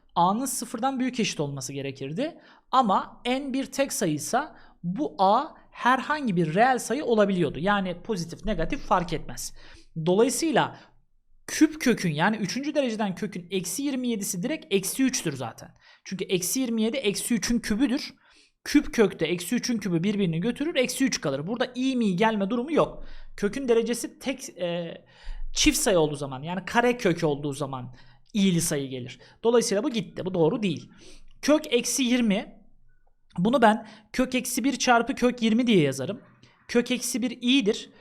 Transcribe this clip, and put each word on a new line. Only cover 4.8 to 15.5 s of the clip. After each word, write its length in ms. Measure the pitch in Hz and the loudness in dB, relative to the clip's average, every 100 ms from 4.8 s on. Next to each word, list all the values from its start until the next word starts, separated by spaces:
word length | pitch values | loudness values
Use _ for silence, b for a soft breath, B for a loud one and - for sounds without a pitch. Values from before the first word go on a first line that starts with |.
bu 340 | 170 196 302 - | -6 -4 -4 2
a 360 | 196 226 302 - b | 4 4 2 -8 b
herhangi 680 | - 240 254 247 302 262 180 | -2 2 2 0 -2 0 0
bir 180 | 160 | 2
reel 240 | 165 247 254 | 4 4 4
sayı 260 | - 247 | 0 -4
olabiliyordu. 540 | 311 220 202 185 156 127 | 0 4 4 4 0 0
Yani 440 | 180 202 190 175 | 0 0 0 -6
pozitif, 420 | - 208 165 - | -6 -6 -6 -6
negatif 360 | 214 196 160 277 | -4 -2 -2 -2
fark 320 | - 196 175 | 0 0 0
etmez. 420 | 147 - 123 - - B B B 160 160 | -4 -6 -10 -12 -12 B B B -6 0
Dolayısıyla 720 | 190 254 262 330 214 139 - B _ _ _ _ _ - | 4 4 2 0 2 0 -2 B _ _ _ _ _ -6
küp 340 | - 311 - | 2 2 4
kökün 300 | 254 214 180 | 0 2 0
yani 260 | 147 185 220 | 2 2 2
üçüncü 380 | 196 247 285 | -4 -4 -2
dereceden 400 | 302 262 214 214 | 0 0 0 -2
kökün 340 | 175 214 185 175 | -4 -6 -8 -6
eksi 320 | 190 175 - | -4 -4 -4
yirmi 260 | 285 269 247 | -4 -2 -2
yedisi 340 | 220 196 185 | -2 -4 -4
direkt 240 | 226 311 - | -4 -6 -2
eksi 340 | 196 180 - | -2 0 0
üçtür 320 | 262 - 165 135 | 0 0 -4 -4
zaten. 380 | 117 | -8